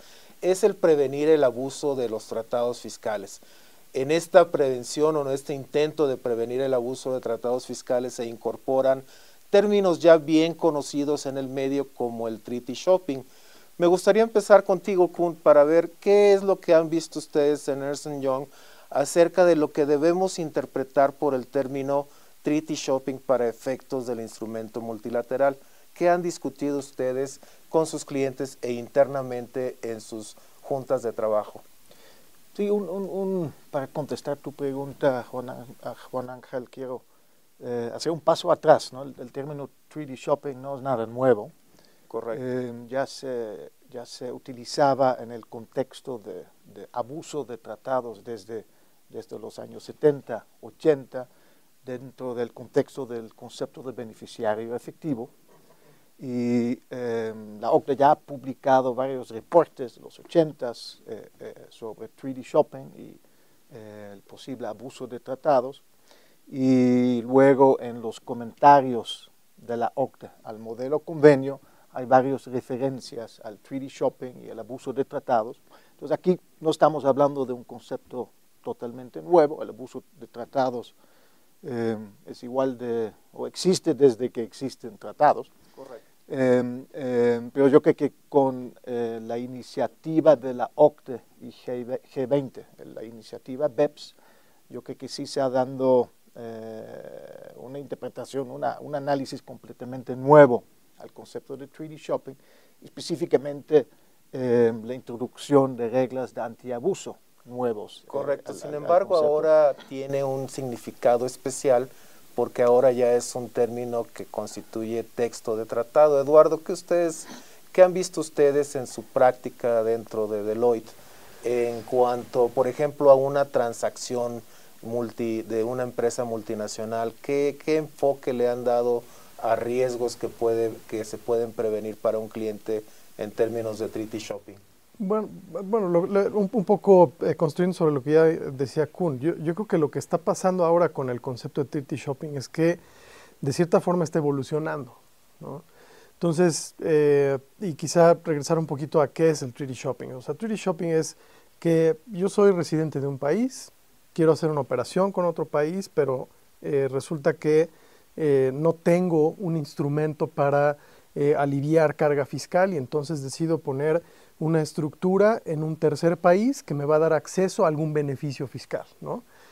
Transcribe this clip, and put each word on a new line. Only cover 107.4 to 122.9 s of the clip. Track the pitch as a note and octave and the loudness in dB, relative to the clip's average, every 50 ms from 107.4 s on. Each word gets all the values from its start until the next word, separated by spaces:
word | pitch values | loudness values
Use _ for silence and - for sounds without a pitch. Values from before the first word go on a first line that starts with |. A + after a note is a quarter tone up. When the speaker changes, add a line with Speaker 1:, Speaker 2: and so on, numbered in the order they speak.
| _ | _
Speaker 2:
nuevos, | B2 B2 B2 B2 B2 A2+ G#2 G2 F#2+ - - _ | -14 -8 -4 -2 -2 -2 -4 -8 -14 -16 -20 _
eh, | - | -10
Speaker 1:
Correcto. | - C3+ C#3 C#3+ C#3 - - - D3+ | -8 -6 -4 -2 -4 -4 -4 -12 -12
Speaker 2:
al, | - | -12
Speaker 1:
Sin | - D3 | -10 -10
Speaker 2:
al, | D3 | -10
al | D3 D3 | -8 -2
Speaker 1:
embargo, | - E3+ F3+ G3 G3+ | 2 2 2 2 2
Speaker 2:
concepto. | F#3+ E3 D3+ D3 D3 | 2 2 4 4 2
Speaker 1:
ahora | D3+ D#3 D#3 D#3 D#3 D3+ C#3+ C3 - - - | 2 4 4 6 6 6 6 4 0 -8 -14
tiene | C3+ C3+ C3+ C#3 C#3 C#3 C#3 | -10 -10 -8 -4 -4 -2 -2
un | C3+ C3+ C3+ C3+ B2 | -2 -2 -4 -6 -8
significado | - - C3+ C3 A#2+ - - - - - - B2 A#2+ A#2+ B2 | -8 -8 -8 -6 -8 -8 -10 -12 -8 0 2 4 4 4 2
especial | B2+ B2 - - C#3 B2+ - - C#3+ B2+ B2 B2+ C3+ - - - - - - - - - | -2 -6 -6 -8 -8 -6 -2 2 4 4 4 2 -2 -10 -20 -20 -20 -20 -20 -20 -12 -4
porque | - A#2+ - - - B2 | -4 -4 -2 0 2 4
ahora | A#2+ B2 B2 B2+ C3+ | 4 6 6 6 6
ya | B2 A#2+ B2+ A#2+ A#2+ | 4 4 2 4 2
es | A#2+ A#2+ - - | 2 0 -2 -8
un | C3 B2 A2+ | -8 -8 -6
término | - C3 A#2+ A2+ A#2 A#2+ B2 B2 A#2+ A#2 A#2 - | -2 0 0 0 -2 -6 -6 -4 -4 -4 -6 -6
que | - - G2 | -8 -16 -16
constituye | - - - G#2 G#2+ - G#2 F#2+ - - A2 A2 A2 A2+ A2+ A2 | -12 -8 -8 -8 -8 -10 -14 -14 -10 -8 -8 -6 -4 -4 -4 -6
texto | - - - A#2+ A#2 A2 - - - A2 | -6 -4 -4 -4 -4 -4 -6 -6 -6 -4
de | G#2+ A2+ A2+ | -4 -4 -4
tratado. | - A#2 A#2 - - D3+ D3+ D3+ D3 C#3 | -4 -4 -4 0 4 6 6 8 6 4
Eduardo, | C#3 C3+ D3+ D#3 D#3 D#3+ E3 D#3+ D#3+ | 4 6 10 10 10 8 6 -2 -4
¿qué | - F#3+ | -6 -8
ustedes, | E3+ - - F3 F3 F3 E3 D#3+ - - - - - - - - - - - | -8 -4 -2 0 0 0 0 -2 -6 -14 -16 -18 -20 -20 -20 -20 -20 -18 -2
qué | - - F#3 | 6 8 8
han | F3+ F3 | 8 8
visto | F#3 F3+ F3+ - E3+ | 0 -4 -4 -4 -6
ustedes | D3+ - - - D3 C#3+ C#3 D3 C#3+ C#3 - | -8 -4 2 4 4 4 4 4 0 -2 -4
en | C#3 B2 A#2 | -8 -8 -8
su | - - - | -10 -12 -10
práctica | - - C3+ C3 B2+ B2 - - B2+ - - - B2 A#2 A2+ A2 | -4 2 4 6 6 4 2 -4 -12 -10 -4 -2 0 2 2 2
dentro | A2+ A2+ A2+ A2 - - A2 A2 G#2+ | 2 0 0 -2 -6 -4 -4 -2 -2
de | G#2+ G#2 | -2 -4
Deloitte | G#2 G#2+ G#2+ A2 A#2+ B2 A#2 A2+ A2 - - - - - - - - - - - - | -2 -2 -2 2 2 2 2 2 -2 -10 -20 -20 -20 -20 -20 -20 -20 -20 -16 -8 -4
en | A#2 B2 B2 A#2+ A#2+ A#2 A#2 A2 | -2 0 0 0 -2 -4 -6 -8
cuanto, | - - B2+ B2 A#2+ B2 B2 A2+ - - C3+ B2 A#2+ | -2 2 2 4 4 2 -2 -4 -4 0 2 2 2
por | A#2 C3+ B2+ | 2 0 0
ejemplo, | B2+ A#2+ - D3+ D3 | 0 0 -2 -2 -4